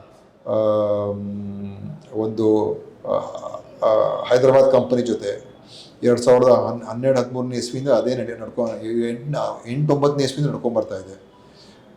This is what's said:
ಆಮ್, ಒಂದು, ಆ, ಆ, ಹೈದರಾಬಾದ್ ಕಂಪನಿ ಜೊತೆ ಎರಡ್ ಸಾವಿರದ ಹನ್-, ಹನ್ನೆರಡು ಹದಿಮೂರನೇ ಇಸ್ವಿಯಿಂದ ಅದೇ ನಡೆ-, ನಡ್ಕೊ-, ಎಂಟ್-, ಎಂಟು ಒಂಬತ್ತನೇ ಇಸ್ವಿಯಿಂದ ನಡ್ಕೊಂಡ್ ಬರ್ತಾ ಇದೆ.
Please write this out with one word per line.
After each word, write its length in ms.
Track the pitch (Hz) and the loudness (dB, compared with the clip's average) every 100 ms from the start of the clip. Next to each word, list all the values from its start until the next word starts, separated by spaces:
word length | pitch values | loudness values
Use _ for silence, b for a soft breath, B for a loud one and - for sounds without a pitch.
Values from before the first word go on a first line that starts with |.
| B B B _ - | B B B _ -4
ಆಮ್, 1500 | 110 107 107 104 104 104 101 101 101 101 98 101 98 101 - - | 0 2 2 2 0 -2 -4 -6 -8 -10 -10 -12 -12 -14 -14 -10
ಒಂದು, 580 | 107 110 110 110 107 104 - - - - | -4 -4 0 2 2 2 -4 -10 -12 -4
ಆ, 60 | 98 - - - - - - 113 | -4 -4 -10 -12 -14 -16 -2 2
ಆ, 360 | 110 104 117 - | 2 2 0 2
ಹೈದರಾಬಾದ್ 440 | 123 135 135 135 | 4 6 6 6
ಕಂಪನಿ 300 | 127 120 123 | 4 2 0
ಜೊತೆ 500 | 117 107 101 95 - - B B B B | 0 -2 -4 -8 -10 -20 B B B B
ಎರಡ್ 180 | 120 123 | 2 2
ಸಾವಿರದ 280 | 131 123 127 | 6 6 8
ಹನ್-, 340 | 113 110 117 | 6 4 -4
ಹನ್ನೆರಡು 380 | 117 117 135 127 | -8 -4 0 2
ಹದಿಮೂರನೇ 360 | 120 127 127 123 | 0 -4 -6 -6
ಇಸ್ವಿಯಿಂದ 340 | 120 131 139 | -6 -4 2
ಅದೇ 240 | 113 123 | 2 2
ನಡೆ-, 260 | 127 113 113 | -2 -6 -8
ನಡ್ಕೊ-, 460 | 107 123 113 107 110 117 117 | -10 -6 -4 -4 -6 -2 -2
ಎಂಟ್-, 640 | 120 143 131 104 104 117 | -4 -6 -4 -4 -6 -8
ಎಂಟು 240 | 131 151 | -2 0
ಒಂಬತ್ತನೇ 300 | 143 143 139 | 2 2 0
ಇಸ್ವಿಯಿಂದ 300 | 135 151 147 | -2 -2 -4
ನಡ್ಕೊಂಡ್ 220 | 120 120 110 | -2 -2 -2
ಬರ್ತಾ 200 | - 95 | -4 -6
ಇದೆ. 240 | 92 95 - _ b b b b b | -12 -18 -20 _ b b b b b